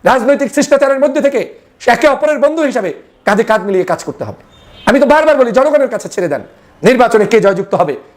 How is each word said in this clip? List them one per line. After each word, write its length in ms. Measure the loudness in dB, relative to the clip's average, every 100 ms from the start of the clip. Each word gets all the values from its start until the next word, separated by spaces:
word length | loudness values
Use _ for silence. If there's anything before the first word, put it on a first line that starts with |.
রাজনৈতিক 500 | 0 0 0 0 0
শিষ্টাচারের 460 | -2 0 2 2 0
মধ্যে 200 | 0 0
থেকে 340 | 0 -2 -8 -14 _ _ -2
একে 220 | 2 2
অপরের 300 | 2 -2 0
বন্ধু 240 | 0 0
হিসাবে 300 | -2 -2 -6 -10 _ _
কাঁধে 200 | -2 -2
কাঁধ 180 | 0 -2
মিলিয়ে 220 | 0 -2
কাজ 200 | -2 -6
করতে 200 | -6 -10
হবে। 180 | -12 -12 _ _ -20 -6 0
আমি 140 | 2
তো 60 | 4
বারবার 300 | 4 2 2
বলি, 160 | 2
জনগণের 360 | 2 2 0 0
কাছে 200 | -4 -8
ছেড়ে 200 | -6 -4
দেন, 140 | -6 -10 _ _ _
নির্বাচনে 440 | 0 2 2 2 2
কে 140 | 2
জয়যুক্ত 340 | 2 0 -4
হবে 220 | -2 -2 -4 -14